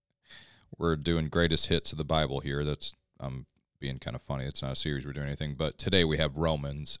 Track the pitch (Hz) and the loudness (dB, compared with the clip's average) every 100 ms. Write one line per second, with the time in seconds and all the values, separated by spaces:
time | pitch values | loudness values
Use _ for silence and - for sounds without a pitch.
0 | _ _ _ - - _ - - 85 78 | _ _ _ -20 -20 _ -18 -2 0 2
1 | 76 82 78 85 85 80 - 85 - 78 | 2 2 2 4 4 4 2 2 0 -4
2 | 73 80 71 69 69 71 73 73 - - | 0 2 2 -2 -2 -2 -2 -2 -6 -12
3 | _ - 67 65 - _ _ - 67 65 | _ -12 -8 -8 -12 _ _ -12 -8 -8
4 | - 64 - 69 67 - 65 65 73 71 | -8 -10 -6 -6 -6 -6 -6 -4 -2 -4
5 | 69 69 71 73 76 71 76 - 92 92 | -4 -6 -6 -4 -6 -2 -4 -2 4 6
6 | 82 78 76 69 82 76 71 71 73 - | 6 4 2 2 2 2 -2 -6 -8 -8